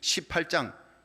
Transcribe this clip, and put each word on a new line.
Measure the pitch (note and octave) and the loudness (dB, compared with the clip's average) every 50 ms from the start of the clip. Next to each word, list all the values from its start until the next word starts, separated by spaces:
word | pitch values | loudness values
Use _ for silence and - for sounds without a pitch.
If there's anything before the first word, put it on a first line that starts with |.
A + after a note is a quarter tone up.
십팔 | - - - F#3+ D3+ - - F3 E3 - | -2 0 0 0 -2 -2 -2 -2 0 2
장, | - D#3+ B2+ G2 - - - - - - _ | 0 0 0 -2 -6 -14 -20 -20 -20 -14 _